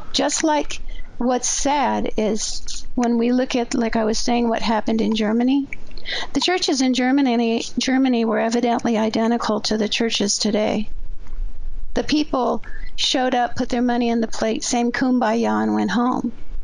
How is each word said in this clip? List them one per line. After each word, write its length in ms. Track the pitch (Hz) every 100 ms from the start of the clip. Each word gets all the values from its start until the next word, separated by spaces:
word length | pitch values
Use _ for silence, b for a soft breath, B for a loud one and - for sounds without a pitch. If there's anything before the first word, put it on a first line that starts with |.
| -
just 300 | - 277 -
like 380 | 320 302 294 - B B B -
what's 300 | 240 247 -
sad 640 | - 277 294 240 214 208 -
is 680 | 214 214 - - - - -
when 240 | - 240 233
we 140 | 233
look 220 | 254 262
at, 200 | 254 233
like 220 | 247 226 226
I 80 |
was 140 | 214 226
saying, 300 | - 240 240
what 140 | 226
happened 380 | 196 220 - 226
in 140 | 208
Germany, 540 | 220 214 226 247 277 277 - - - B B B
the 80 | 285
churches 400 | 311 359 359 269
in 140 | 262
Germany, 680 | 254 254 277 269 233 233 226 - -
Germany 460 | 254 262 262 240
were 140 | 226 214
evidently 580 | 226 233 240 233 233 220
identical 640 | 220 220 226 233 - 208
to 140 | - 220
the 120 | 208
churches 500 | - 233 - 202 -
today. 500 | 214 208 214 208 214 - - - - - - - - - -
The 100 | -
people 580 | 214 302 302 277 233 226 B B B -
showed 380 | - 277 254
up, 220 | 254 240 -
put 120 | 254
their 140 | 247
money 260 | 247 240 240
in 120 | 233
the 60 | 226
plate, 380 | - 220 220
same 260 | - 247 240
kumbaya, 720 | - 262 254 226 233 226 214
and 120 | 220
went 160 | 214 208
home, 420 | - 240 - 240 - - -